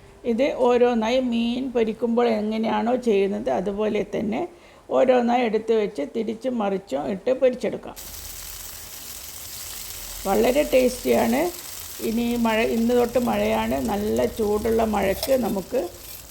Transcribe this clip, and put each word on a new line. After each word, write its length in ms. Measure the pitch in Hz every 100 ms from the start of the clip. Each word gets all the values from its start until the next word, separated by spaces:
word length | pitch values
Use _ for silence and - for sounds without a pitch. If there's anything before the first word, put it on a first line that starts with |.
| - - 247
ഇത് 280 | 226 277
ഓരോന്നായി 640 | - 247 240 240 233 214 262
മീൻ 520 | 254 233 233 247 262
പൊരിക്കുമ്പോൾ 560 | 233 226 208 233 226 240
എങ്ങനെയാണോ 680 | 220 214 220 220 214 220 254
ചെയ്യുന്നത് 540 | 240 202 196 208 247
അതുപോലെ 560 | 240 185 202 214 208 190 -
തന്നെ 320 | 196 240 349 - - - -
ഓരോന്നായി 540 | 262 254 247 233 240
എടുത്ത് 300 | 233 214 220
വെച്ച് 280 | 226 208 - 285 233
തിരിച്ചും 440 | 214 220 262 240
മറിച്ചും 480 | 202 190 - 262 285
ഇട്ട് 260 | 190 -
പൊരിച്ചെടുക്കാം. 640 | 262 262 247 214 - - - - - - - - - - - - - - - - - - - - - - - - - 196
വളരെ 420 | 202 247 262 302
ടേസ്റ്റിയാണ്. 800 | 262 254 247 254 233 233 254 349 - - - - -
ഇനി 320 | 226 226 240 240
മഴ, 280 | 233 220
ഇന്ന് 300 | 226 233 226
തൊട്ട് 260 | 247 240 254
മഴയാണ്. 720 | 233 208 208 220 220 269 247
നല്ല 360 | 202 214 226 226
ചൂടുള്ള 580 | - 208 208 226 226
മഴയ്ക്ക് 500 | 226 202 196 190 -
നമുക്ക് 560 | 262 214 190 180 247 349 - - - -